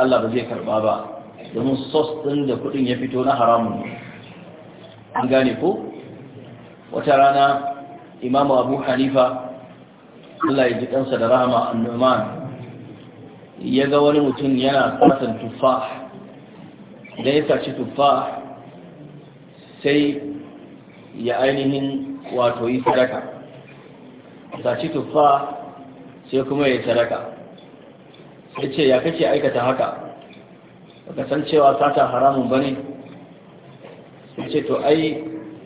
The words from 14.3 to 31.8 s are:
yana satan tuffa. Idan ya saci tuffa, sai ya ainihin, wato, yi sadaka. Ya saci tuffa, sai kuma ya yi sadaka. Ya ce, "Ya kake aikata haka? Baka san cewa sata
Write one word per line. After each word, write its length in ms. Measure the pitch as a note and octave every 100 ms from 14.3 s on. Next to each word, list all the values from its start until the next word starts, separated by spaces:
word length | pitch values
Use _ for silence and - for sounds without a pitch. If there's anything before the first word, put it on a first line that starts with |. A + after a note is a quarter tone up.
| B2+ C#3 B2+
yana 400 | C3+ C3+ - -
satan 380 | D3 - A#2+ A2
tuffa. 680 | A2+ - C3 B2 - - - - - - - - - - - - - -
Idan 140 | B2 D3+
ya 60 |
saci 280 | D3 C3 C3 C3
tuffa, 640 | A2+ - C#3 - - - - - - - - - - - - - - - - -
sai 380 | C#3+ D3 C#3+ C#3 - - - - - - - - - -
ya 240 | A#2+ A#2+
ainihin, 800 | C3+ C#3 C3+ C#3 C#3 C3+ - - -
wato, 360 | B2 A#2+ A#2 A#2+
yi 120 | B2+
sadaka. 380 | D#3 - - - - - - - - - - - - - - - -
Ya 60 | -
saci 240 | A#2+ - D#3
tuffa, 720 | C#3+ - D3+ C#3+ C#3 - - - - - - - - -
sai 120 | C3+
kuma 240 | C3 C#3+ C#3
ya 60 | B2
yi 20 |
sadaka. 360 | - A#2+ A#2 - - - - - - - - - - - - - - -
Ya 60 | C#3
ce, 100 | - C3+
"Ya 120 | B2+
kake 240 | E3 E3 -
aikata 320 | C#3+ C3+ B2
haka? 280 | B2 C3 - - - - - - - - - - - - -
Baka 220 | C3+ C3
san 160 | D3
cewa 320 | - D#3 C#3
sata 300 | -